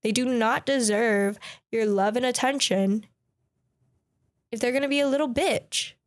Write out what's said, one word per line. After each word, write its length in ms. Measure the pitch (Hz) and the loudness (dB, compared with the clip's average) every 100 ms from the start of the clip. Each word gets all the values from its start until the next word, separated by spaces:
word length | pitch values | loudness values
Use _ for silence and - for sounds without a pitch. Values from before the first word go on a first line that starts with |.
They 100 | 240 | 0
do 140 | 220 254 | 0 0
not 400 | 247 220 262 - | 0 0 0 0
deserve 720 | 277 220 208 233 202 202 208 - - _ | 0 2 2 2 2 0 -4 -16 -20 _
your 140 | 226 220 | -2 0
love 300 | 202 196 233 | 2 0 0
and 100 | 254 | -2
attention 800 | 247 254 277 - 190 196 214 - _ _ _ _ _ _ _ _ _ _ _ _ _ _ | 0 -2 0 0 0 0 -2 -6 _ _ _ _ _ _ _ _ _ _ _ _ _ _
if 80 | 226 | -4
they're 120 | 247 | 0
gonna 160 | 254 277 | 0 0
be 120 | 285 | 2
a 80 | 285 | 2
little 200 | 269 294 | 2 0
bitch. 680 | 240 359 233 - - - - | 0 0 0 -4 -6 -6 -12